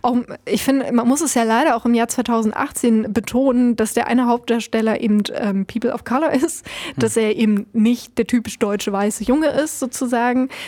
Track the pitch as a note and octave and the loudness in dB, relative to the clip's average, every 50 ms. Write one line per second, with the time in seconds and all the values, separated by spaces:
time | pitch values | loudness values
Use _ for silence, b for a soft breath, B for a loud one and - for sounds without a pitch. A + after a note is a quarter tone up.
0 | B A#3+ B3 B3 A#3 - - - - - G3+ - - C4+ C4+ C4+ B3 - A#3+ A#3 | B 0 0 0 -2 -4 -12 -12 -6 -4 -2 -2 0 0 0 0 0 0 0 2
1 | A#3+ A#3+ C4+ C#4+ E4 B3+ - A#3+ A3+ A3 A3 A#3+ D#4 D#4 - - - A#3 A#3+ A3+ | 2 2 2 2 0 0 0 0 2 2 2 2 2 2 2 0 2 2 2 2
2 | A#3 A#3 - B3+ A3+ A#3+ A#3 A3+ A3 G#3+ - - C#4 - - - - A#3 A3 A3 | 2 0 -2 -4 -2 0 0 0 0 0 0 -2 -4 -4 -4 -2 0 2 2 2
3 | - G#3+ G3 A#3 G#3 - - B3 C4+ C4+ A#3+ B3 B3 A#3+ A3+ A3 G#3+ - - G#3 | 0 0 -2 -4 -4 -2 0 2 2 4 4 4 2 2 2 0 -2 -2 0 -2
4 | - - A#3+ B3+ B3 A#3+ A#3+ A#3+ A#3+ - A#3 A#3 G#3+ - - A3 A3 A3 G#3 - | -2 0 2 2 2 2 2 0 0 0 -2 -2 -2 -2 -2 0 0 0 0 0
5 | A#3 G#3 G#3 G#3 G3+ - - - A#3+ G3+ G3 G3 G3 - - A3 - A#3 - - | 2 2 2 2 0 0 -4 -4 -2 -2 0 -2 -2 -4 -4 -4 -2 -2 -4 -4
6 | - - A#3+ C#4 D#4+ D4+ - B3+ D#4+ D#4+ - - - - - - - E4 - - | -4 -2 -2 0 0 0 0 0 0 -2 -4 -6 -14 -14 -14 -12 -12 -8 -4 -2
7 | A3 A3 - A3+ A3 G#3+ - - A3+ G#3 G#3 G3+ - - - A3+ G#3+ A#3 B3 A#3 | 0 0 2 0 0 0 0 2 2 2 2 0 -2 -2 0 2 2 2 2 0
8 | - - - - A3+ - B3 A#3 - G#3+ - - A3 G3+ G#3 G3+ - G#3+ G3 G3 | -4 -8 -4 -4 -2 0 0 0 0 -2 -4 -2 -2 0 0 -2 -2 -2 -2 0
9 | G3+ G#3 - - G#3 A#3+ C4 D#4 D#4+ C#4+ - C#4 D#4 D4+ - - C4+ A#3+ - - | 0 0 -2 -2 0 0 2 2 2 2 2 0 -2 -2 -2 -6 -6 -6 -4 -4
10 | C4+ A#3+ B3+ A#3 A#3+ B3 B3 B3+ B3+ C4 B B B | -4 -2 0 0 2 2 2 0 0 -2 B B B